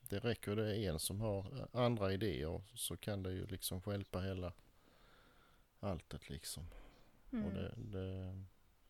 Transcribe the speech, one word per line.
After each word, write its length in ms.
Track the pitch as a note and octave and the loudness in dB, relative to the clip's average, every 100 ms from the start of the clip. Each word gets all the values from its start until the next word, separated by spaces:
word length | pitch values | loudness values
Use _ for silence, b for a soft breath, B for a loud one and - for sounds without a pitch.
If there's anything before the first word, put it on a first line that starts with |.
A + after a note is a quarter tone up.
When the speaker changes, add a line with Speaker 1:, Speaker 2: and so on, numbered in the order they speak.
| - | -4
Speaker 1:
det 100 | G2 | 0
räcker 360 | A#2+ A2 - G#2 | 2 0 2 2
det 220 | G#2+ G#2 | 2 4
är 120 | G2 | 2
en 80 | D#2+ | 2
som 220 | - G2 | 0 0
har 460 | A2 G2 G#2 C3+ G#2+ | 2 0 0 -6 -2
andra 420 | A#2 B2 A#2 G2 | 4 6 6 4
idéer 480 | F#2+ A2 C2 D#2 F2 F#2+ - | 4 4 2 2 -2 -4 -6
så 220 | - F2 | -4 -2
kan 260 | - G2+ | -2 0
det 80 | F#2 | 0
ju 140 | F#2 - | -2 -2
liksom 340 | F#2+ - F#2 | -2 -2 -2
stjälpa 380 | G#2 G2+ G2 F2+ | 0 -2 0 0
hela 340 | F#2+ F#2+ F2 - b b b b b b b b b b b _ | 0 0 -2 -6 b b b b b b b b b b b _
alltet 500 | G2+ E2+ - E2 - | -2 -2 -4 -10 -8
liksom. 380 | C#2+ - - E2 B B B B B B | -8 -8 -8 -8 B B B B B B
Speaker 2:
Mm. 140 | A#3+ G#3 | -2 -2
Speaker 1:
Och 80 | |
det, 200 | - - A#2 | -2 -4 -6
det, 640 | G#2+ F#2+ F#2+ F#2+ F#2 F#2+ F#2+ - - - - | -6 -4 -2 -2 -4 -6 -10 -14 -20 -20 -20